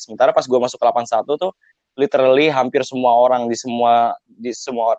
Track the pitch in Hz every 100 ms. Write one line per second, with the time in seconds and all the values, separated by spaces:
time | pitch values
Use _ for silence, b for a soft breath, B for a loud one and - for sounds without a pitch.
0 | - 107 135 156 131 127 123 - 120 120
1 | 117 110 - 151 185 - _ _ _ -
2 | 139 135 131 131 156 135 127 139 131 131
3 | 123 120 123 123 117 113 127 120 117 117
4 | 117 - _ 104 120 110 - 117 113